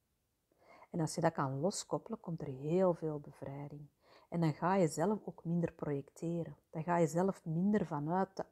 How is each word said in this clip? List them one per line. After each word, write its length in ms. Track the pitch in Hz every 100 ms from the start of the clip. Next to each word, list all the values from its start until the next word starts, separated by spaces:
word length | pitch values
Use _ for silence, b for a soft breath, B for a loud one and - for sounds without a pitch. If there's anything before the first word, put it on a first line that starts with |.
| _ _ _ _ _ B B B B
En 100 | 175
als 160 | 156 -
je 60 |
dat 120 | 165
kan 260 | - 139 135
loskoppelen, 600 | 175 - - 151 - 220
komt 220 | - 165
er 60 | 151
heel 460 | 131 147 175 190
veel 260 | 170 156 151
bevrijding. 680 | 147 - 135 139 143 147 147 _ B B B
En 100 | 175
dan 140 | 160
ga 220 | 139 170 196
je 120 | 165
zelf 320 | 151 175 214 -
ook 180 | -
minder 280 | 170 170 170
projecteren. 840 | - - 143 - - 165 170 151 147 _
Dan 140 | 165
ga 140 | 156 170
je 100 | 160
zelf 380 | 160 196 - 165
minder 400 | 160 196 208 170
vanuit 500 | 147 151 180 190 -
de 100 | -